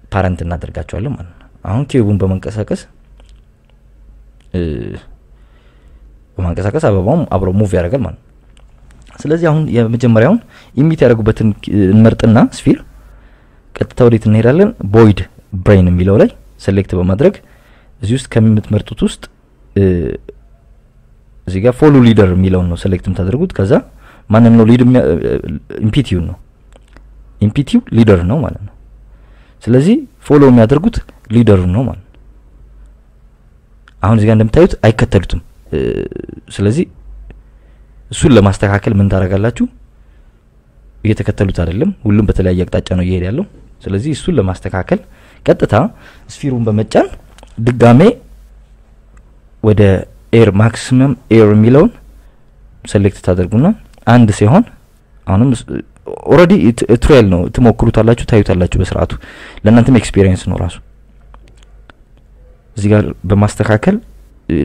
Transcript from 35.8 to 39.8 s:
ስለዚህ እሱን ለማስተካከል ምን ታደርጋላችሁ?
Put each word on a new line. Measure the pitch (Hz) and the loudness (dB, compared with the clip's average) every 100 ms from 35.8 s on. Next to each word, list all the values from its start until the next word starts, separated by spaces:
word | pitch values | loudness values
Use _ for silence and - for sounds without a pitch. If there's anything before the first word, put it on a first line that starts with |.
| 60 50 50 - - - - | -6 -6 -8 -12 -16 -20 -16
ስለዚህ | - 101 139 - - - - - - _ _ _ _ _ _ - | -4 -2 -2 -4 -10 -20 -20 -20 -20 _ _ _ _ _ _ -18
እሱን | - 160 | -2 2
ለማስተካከል | 113 98 98 101 101 - | 4 4 0 -2 -2 0
ምን | 101 98 | 0 0
ታደርጋላችሁ? | 95 95 98 113 - 247 - | 0 -2 -2 -2 -4 -6 -8